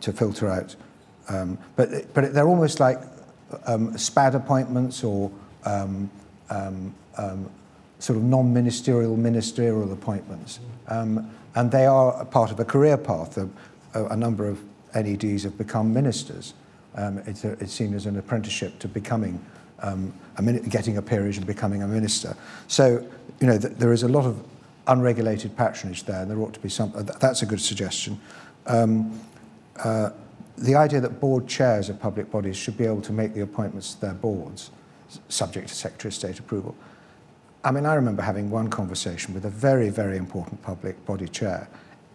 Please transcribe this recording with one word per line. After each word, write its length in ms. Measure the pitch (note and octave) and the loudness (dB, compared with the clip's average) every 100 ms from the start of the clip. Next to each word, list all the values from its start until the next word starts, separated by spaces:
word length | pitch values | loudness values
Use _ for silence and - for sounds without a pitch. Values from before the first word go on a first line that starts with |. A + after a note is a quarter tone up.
to 120 | - | -6
filter 360 | G2+ A2 G2+ G#2 | 0 0 0 -2
out. 260 | F#2 - - - - - - - | -2 -4 -12 -20 -20 -20 -20 -8
Um, 300 | G2 F2+ F#2+ - - | -4 -4 -6 -8 0
but, 380 | D#3+ C#3+ - | 2 0 -2
but 180 | D3 C3+ | 2 2
they're 160 | C#3 D3+ | 4 4
almost 320 | F3+ D#3 - | 6 4 4
like, 180 | C3 B2+ - - - - - A2+ - | 4 4 -4 -20 -20 -20 -16 -10 -2
um, 300 | A2+ A2+ A2+ | 0 0 -2
spad 360 | - - C3+ | 0 4 4
appointments 720 | C3 - C3+ B2+ B2 B2+ B2 | 4 2 0 2 0 -2 -2
or, 260 | A#2 G2+ G2 - - - G#2+ | -2 -2 -2 -6 -20 -10 -4
um, 440 | G2+ G2 F#2+ G2 - - - - | -2 -2 -4 -6 -10 -20 -20 -8
um, 460 | G#2 G2 F#2+ F#2+ - - - | -6 -6 -8 -10 -12 -18 -8
um, 320 | G2+ F#2+ G2 - - - - - | -6 -6 -8 -12 -20 -20 -20 -14
sort 180 | - A2+ | -2 2
of 80 | |
non-ministerial, 920 | A#2+ C3 B2+ B2 A#2+ A#2+ - A#2+ A2+ | 4 6 6 4 4 2 2 4 4
ministerial 800 | A2+ A#2 A#2 A2 - A#2 A2 G2+ | 2 2 2 0 0 2 2 0
appointments. 640 | G2 - G2+ - F2 - - - - - | -4 -4 -6 -6 -14 -12 -14 -14 -16 -8
Um, 440 | A2+ A2+ A2 A2 - - | -4 -2 -2 -4 -14 -8
and 160 | A#2+ A#2+ | 0 4
they 140 | C3 | 6
are 340 | C3 C3+ B2+ - | 8 8 6 2
a 60 | |
part 260 | - B2+ A2 | 0 2 2
of 100 | G#2+ | 0
a 40 | |
career 320 | A#2 C#3 D3+ C#3+ | 0 4 6 4
path. 400 | - E2+ D#2+ - | 0 -4 -4 -6
A, 100 | F#2+ - - - - | -8 -10 -20 -20 -10
a, 140 | A2+ G#2+ | -6 -2
a 100 | A2 | 0
number 320 | A#2 G#2 G#2 | 0 0 -2
of 140 | G2 - - - | -4 -10 -20 -6
N 120 | A2+ G#2+ | -2 0
E 100 | G2+ | 0
Ds 260 | G#2+ G2+ | 0 -2
have 160 | G2 - | -4 -6
become 340 | G#2 A2+ A2 | -4 0 2
ministers. 640 | A#2 C#3 A2 - - - - - - - | 2 2 0 -6 -12 -14 -18 -20 -20 -16
Um, 240 | - G2+ G2 G#2+ | -6 -6 -6 -8
it's, 180 | G2+ | -6
a, 80 | G#2+ | -6
it's 200 | - G2 | -6 -8
seen 220 | - G#2+ | -4 -2
as 120 | G2+ G2+ | -2 -2
an 120 | G2+ | -4
apprenticeship 600 | - A2+ G#2 - F#2+ - | -2 -2 -2 -4 -6 -8
to 100 | F#2+ | -8
becoming, 560 | G#2 G2 A#2 F#2+ F2+ - - - - | -8 -4 -2 -2 -4 -10 -20 -20 -10
um, 320 | G2 F#2+ F#2+ - - - | -6 -4 -6 -8 -14 -2
a 40 | |
mini-, 180 | G#2 B2 | 2 2
getting 360 | - G#2 G#2 G2+ | 0 -2 0 -2
a 60 | |
peerage 340 | G2+ A2 G2+ G2+ | 0 0 0 -2
and 100 | F#2+ | -4
becoming 360 | G2+ G#2 G2+ | -4 -2 -2
a 40 | G2+ | -2
minister. 500 | A2 G#2 - - - - - - | 0 0 -2 -4 -12 -14 -18 -4
So, 400 | - C3+ A#2+ - - - - | 6 6 6 0 -16 -16 2
you 80 | B2+ | 4
know, 120 | A2 | 4
th-, 160 | A2 | 2
there 180 | - A#2+ | 2 4
is 100 | A#2 | 4
a 60 | A#2+ | 4
lot 160 | C#3 | 4
of 180 | B2+ G#2 - - - - - | 2 0 -8 -20 -20 -8 2
unregulated 680 | B2+ B2 A#2 A2 G#2 G#2 - | 4 4 2 0 0 -4 0
patronage 480 | A2+ - G2 F2+ | 0 0 -8 -8
there, 180 | - F#2 | -6 -6
and 80 | F#2 | -4
there 80 | G#2+ | -4
ought 160 | G#2+ | -4
to 60 | - | -6
be 100 | G2 | -8
some, 220 | - G#2+ G#2+ | -4 -4 -4
uh, 60 | |
th-, 160 | G2+ - | -8 2
that's 220 | C3 B2 | 2 2
a 40 | G#2 | -2
good 140 | G#2+ | -2
suggestion. 580 | - G2+ F#2 - - G#2 - - - - - | -2 -4 -4 -4 -6 -8 -12 -20 -20 -18 0
Um, 540 | A#2+ A2+ A2 A2 - - - - - - - | 2 4 4 0 -6 -14 -20 -20 -20 -20 -6
uh, 260 | A2+ A2 G#2+ - - - - - | -2 0 -2 -4 -20 -20 -20 -6
the 180 | A#2+ | 4
idea 260 | C#3 D3+ C#3+ | 6 6 4
that 200 | B2 A2 | 0 0
board 260 | C#3 B2+ B2+ | 2 2 0
chairs 420 | - C3 G#2+ G2 | 2 4 4 0
of 120 | G2+ | -4
public 320 | A2 G#2 G2+ | -4 -4 -4
bodies 240 | G#2+ G2 F#2+ | -2 -2 -4
should 200 | - G#2+ | -6 -2
be 80 | |
able 180 | A2+ G#2+ | 0 0
to 100 | - | -2
make 200 | G#2+ G#2+ | -2 -2
the 100 | G#2+ | -2
appointments 520 | G2 - G2+ G2 - | -6 -4 -6 -6 -12
to 60 | - | -8
their 140 | G2+ | -8
boards, 580 | F#2+ A2+ G2 D2 F#2+ - - - - - | -4 -4 -4 -6 -14 -18 -20 -20 -20 -20
s-, 120 | - - | -20 -8
subject 400 | - F#2+ F#2+ - | -4 -4 -6 -10
to 60 | |
Secretary 340 | - - - A2 | -10 -10 -10 -10
of 60 | |
State 260 | - F#2+ F#2 | -6 -8 -8
approval. 340 | - G#2 F#2 - - - - - - _ _ _ | -6 -6 -6 -12 -18 -20 -20 -20 -20 _ _ _
I 80 | C3+ | -2
mean, 160 | C#3 D3 | 0 2
I 80 | |
remember 280 | D3+ B2 G2+ | 2 2 0
having 280 | A2 G2+ G#2 | -2 -2 -2
one 200 | A2+ A2 | -2 -2
conversation 640 | G#2+ F#2 F#2 G2 E2+ - | -4 -4 -4 -6 -6 -8
with 100 | F#2+ | -6
a 60 | G2+ | -8
very, 400 | G2+ C3+ C3+ G#2+ | 0 4 4 2
very 260 | G2+ G2+ F#2+ | 0 -2 -2
important 440 | F#2 F#2+ E2+ G2+ | -4 -8 -10 -10
public 420 | - F2+ F#2+ - - | -10 -8 -8 -10 -6
body 220 | F#2+ F2 | -6 -6
chair, 400 | - G#2+ F2 - - - - - | -4 -4 -4 -8 -18 -20 -20 -20